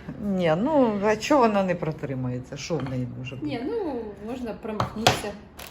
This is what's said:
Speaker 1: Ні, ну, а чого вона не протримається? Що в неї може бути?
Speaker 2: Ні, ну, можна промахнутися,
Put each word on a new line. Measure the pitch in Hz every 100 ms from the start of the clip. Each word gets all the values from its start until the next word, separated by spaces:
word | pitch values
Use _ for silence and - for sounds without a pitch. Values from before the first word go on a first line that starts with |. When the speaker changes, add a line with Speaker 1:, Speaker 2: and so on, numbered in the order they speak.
| - -
Speaker 1:
Ні, | 208 190 170 156
ну, | 254 302 240 208 208
а | 214
чого | - 294
вона | 233 208
не | 190 175
протримається? | 151 156 - 131 127 123 127 143
Що | - 160
в | 127
неї | 127 120 120
може | 127 123
бути? | 294
Speaker 2:
Ні, | 247 269
ну, | 466 349 247 214 202 208
можна | 254 233 202
промахнутися, | 226 214 - 214 233 240 208 196 - - -